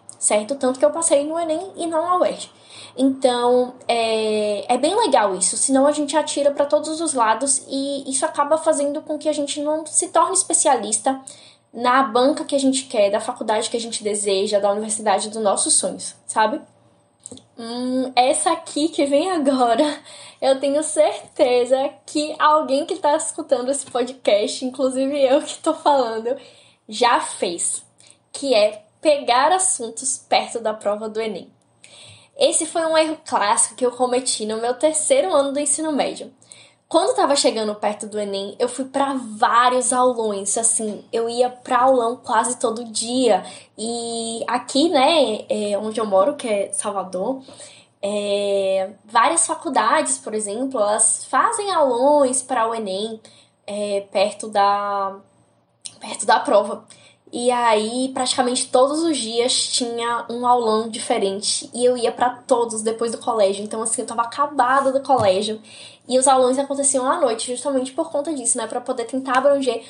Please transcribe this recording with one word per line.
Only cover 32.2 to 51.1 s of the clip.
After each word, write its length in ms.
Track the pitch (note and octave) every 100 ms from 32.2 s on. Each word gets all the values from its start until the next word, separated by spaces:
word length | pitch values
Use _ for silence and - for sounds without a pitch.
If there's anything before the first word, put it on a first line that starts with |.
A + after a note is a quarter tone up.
| _
Esse 300 | - D4+ D#4+
foi 200 | D#4+ F4 D#4+
um 100 | D#4+
erro 220 | D#4 D#4 -
clássico 500 | - G3+ - - -
que 80 |
eu 80 | B3+
cometi 540 | B3+ B3 B3 C4 - G#3+
no 100 | A3
meu 180 | A#3
terceiro 580 | B3+ D#4 D#4 - C4+ F#4
ano 200 | D4+ C#4
do 80 | C4+
ensino 320 | D4 - D#4
médio. 400 | C4+ F3+ - - - _ - - _ -
Quando 260 | D#4+ G4
tava 220 | B4 D#4+ C#4+
chegando 380 | C4+ A3 G#3+
perto 320 | G#3 G#3 G#3 A3
do 120 | G#3
enem, 380 | G3+ G3 G3 -
eu 100 | B3
fui 180 | - C4
pra 280 | C#4 C#4 C4
vários 760 | A3 G#3 B3 A#3 B3 B3+ B3
aulões, 640 | B3+ B3+ A#3 A3 G3 G3+ -
assim, 460 | A3+ - G#3+ G3+ -
eu 160 | A#3 A#3
ia 200 | A#3+ B3
pra 340 | - - B3
aulão 340 | C4 C4 A3+ B3+
quase 420 | - A3+ A#3+ B3
todo 260 | A#3 A3
dia. 600 | A#3 G#3+ A3+ B3+ A#3+ F#3 - - - -
E 640 | A3+ A#3 A#3 A#3 A3+ A3+ -
aqui, 400 | B3 - C4+ E4+
né, 560 | D4+ C4+ E4 A#3 G#3 -
é, 300 | G#3+ G#3 G3+
onde 220 | G#3+ G#3+
eu 60 | G#3+
moro, 280 | F#3+ G#3
que 140 | C#4+ B3
é 240 | G3+ G3
Salvador, 720 | - A3 G3+ F#3 F#3 G#3 C4+ - - - - _ _
é... 920 | G3+ G#3 G#3 G3+ G3+ G3 F#3+ F#3+ F#3+ G#3+
várias 420 | G#3+ A3+ B3+ E4+ -
faculdades, 720 | D#4 E4+ B3 A3 D#4 D4+ -
por 160 | A#3
exemplo, 460 | G#3+ G3+ G#3+ C4+ C4
elas 440 | G3+ A3 -